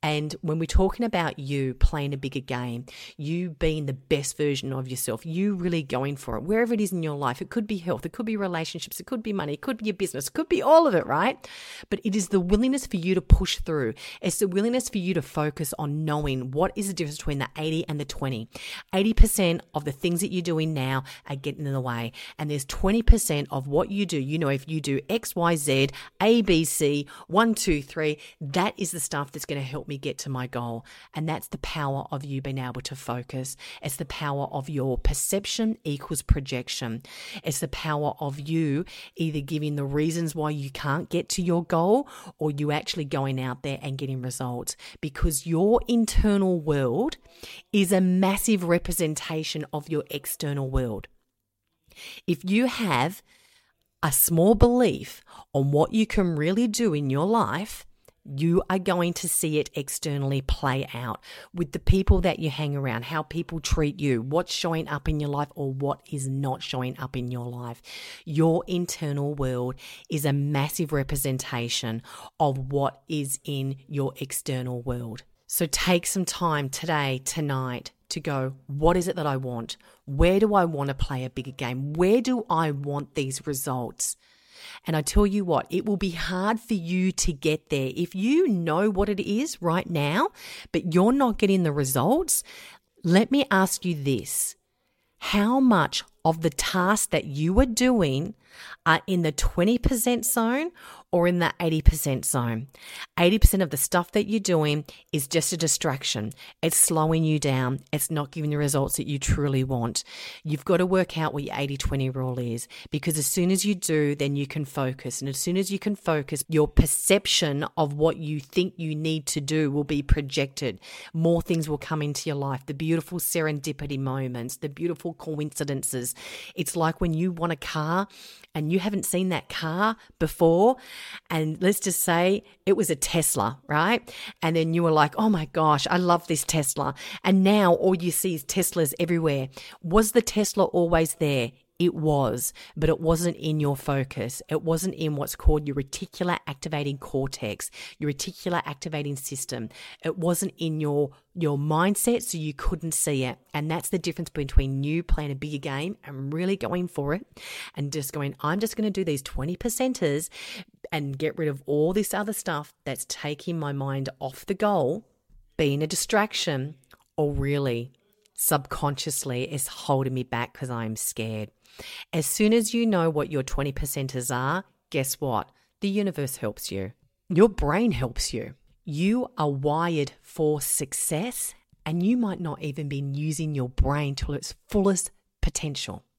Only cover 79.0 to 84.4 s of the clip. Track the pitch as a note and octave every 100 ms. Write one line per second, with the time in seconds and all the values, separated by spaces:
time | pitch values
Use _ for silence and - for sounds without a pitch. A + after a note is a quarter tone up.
79 | F3 F3+ D3+ C3+ C3 A#2+ A2+ - _ _
80 | - C#3 E3+ F#3+ G#3+ G3+ E3+ D3+ C#3 C#3
81 | - C3+ B2+ - C3 B2+ B2+ B2+ C#3 D#3
82 | F3+ A#3 B3+ B3 G#3+ E3 D#3+ C#3+ C#3+ C#3+
83 | C#3+ - C3+ C3 - C3+ C#3 B2+ A#2+ -
84 | - - _ _